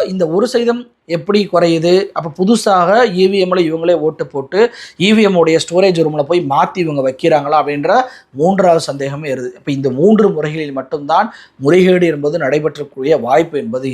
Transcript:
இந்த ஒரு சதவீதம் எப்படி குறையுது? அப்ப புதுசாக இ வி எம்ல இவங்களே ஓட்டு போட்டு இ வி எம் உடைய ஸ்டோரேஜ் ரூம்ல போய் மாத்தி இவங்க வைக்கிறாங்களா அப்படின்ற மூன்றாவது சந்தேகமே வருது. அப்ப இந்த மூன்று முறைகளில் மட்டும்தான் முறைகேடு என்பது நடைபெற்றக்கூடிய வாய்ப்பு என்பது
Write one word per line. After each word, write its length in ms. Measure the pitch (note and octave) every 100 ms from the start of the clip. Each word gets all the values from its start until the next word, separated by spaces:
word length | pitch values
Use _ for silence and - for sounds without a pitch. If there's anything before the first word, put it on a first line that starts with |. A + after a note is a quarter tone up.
| A#3
இந்த 180 | F#3 E3
ஒரு 180 | F3 A#3+
சதவீதம் 360 | B3 A#3 A#3+ - _ -
எப்படி 300 | E3 E3 G#3
குறையுது? 480 | F#3 F3 E3+ E3 E3+ F#3 G3
அப்ப 180 | - D#3+
புதுசாக 680 | D3+ F#3+ A#3 A3 F#3 F3 G#3+ A#3+
இ 120 | F3+ F#3+
வி 120 | G3
எம்ல 200 | F3+ F#3
இவங்களே 340 | E3 D#3+ E3+ E3+
ஓட்டு 260 | D3+ D3+ D#3
போட்டு 320 | C#3+ C3+ F#3 A#3 - - -
இ 100 | F#3
வி 120 | A3
எம் 140 | G3+ F3+
உடைய 180 | D#3+ D#3+
ஸ்டோரேஜ் 400 | - E3+ F#3+ E3
ரூம்ல 240 | D#3 D3+
போய் 160 | C#3+ F3 C#3+
மாத்தி 320 | C#3 F#3 F#3+
இவங்க 220 | E3 C#3+
வைக்கிறாங்களா 540 | C3 C3 E3 D3+ C#3+ D3+
அப்படின்ற 380 | C#3+ D3 D#3 A3+ B3+ - _
மூன்றாவது 500 | C3 E3 G3 F#3 E3
சந்தேகமே 440 | D3+ C#3 C#3 C#3+ D#3
வருது. 220 | C3 B2
அப்ப 180 | - -
இந்த 200 | C3+ C3+
மூன்று 380 | B2+ F#3 A3 G#3
முறைகளில் 480 | D#3+ D3+ D#3 D3 C3+
மட்டும்தான் 520 | B2+ D#3 C#3+ E3 A3 - - _
முறைகேடு 500 | C3+ F3+ F#3 F3+ E3+
என்பது 320 | D3 D3 E3
நடைபெற்றக்கூடிய 800 | C3+ D3 D3+ D3 C#3+ - C3+ D3+
வாய்ப்பு 380 | A#2 C#3+ E3 D3
என்பது 300 | A#2 B2 C3+